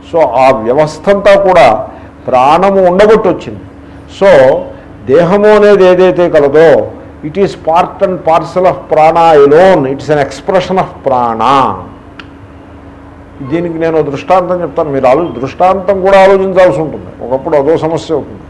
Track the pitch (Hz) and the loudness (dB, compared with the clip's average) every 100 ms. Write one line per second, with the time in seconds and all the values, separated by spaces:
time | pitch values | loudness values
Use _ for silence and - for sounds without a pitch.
0 | - 165 143 117 131 131 110 135 156 - | -4 -2 0 2 0 0 -2 -2 -2 -4
1 | 196 202 202 196 190 180 135 107 - - | -2 0 2 2 2 4 2 0 -6 -16
2 | - - - 123 131 165 196 196 185 180 | -20 -14 -2 0 2 2 2 2 0 2
3 | 214 214 185 160 123 101 - - - - | 2 2 0 -4 -10 -16 -18 -20 -20 -20
4 | - - 190 156 131 165 185 - - - | -20 -2 4 4 4 0 -6 -16 -20 -16
5 | 113 147 170 202 208 208 208 196 185 180 | -2 0 2 2 2 4 4 4 4 4
6 | 185 165 175 156 139 151 165 123 101 - | 2 2 0 0 2 4 4 2 -2 -12
7 | - - 151 185 190 - - 165 190 - | -20 -16 -10 -4 -4 -4 -2 -2 -2 -4
8 | 196 180 160 165 156 185 180 147 - 156 | -4 -2 -2 -2 -2 -2 -2 -2 -4 2
9 | 156 170 165 151 143 151 190 175 131 139 | 2 2 2 4 4 4 4 2 -2 -6
10 | - 151 135 - - 190 - 190 160 - | -4 -4 -4 -8 -4 -4 -2 -4 -6 -6
11 | 135 127 120 110 113 139 120 92 90 - | -4 -2 -2 -2 0 0 -2 -6 -14 -20
12 | - - - - - - - - - - | -20 -20 -20 -20 -20 -20 -20 -20 -20 -20
13 | - - - - 131 165 170 160 165 160 | -20 -20 -20 -18 -8 -6 -6 -4 -2 -2
14 | 139 139 - 185 180 180 165 - 156 139 | -4 -8 -2 -2 0 -6 -6 -6 -4 -2
15 | 127 143 170 117 135 - 180 190 185 190 | 0 0 -2 -8 -10 -2 -2 0 -4 -2
16 | 190 196 190 196 190 180 185 165 156 113 | 2 4 4 2 0 2 2 0 -6 -10
17 | 92 - 117 135 165 151 139 160 156 165 | -16 -16 -8 -6 -2 -2 0 -2 -2 -6
18 | - 147 - 104 | -6 -8 -8 -18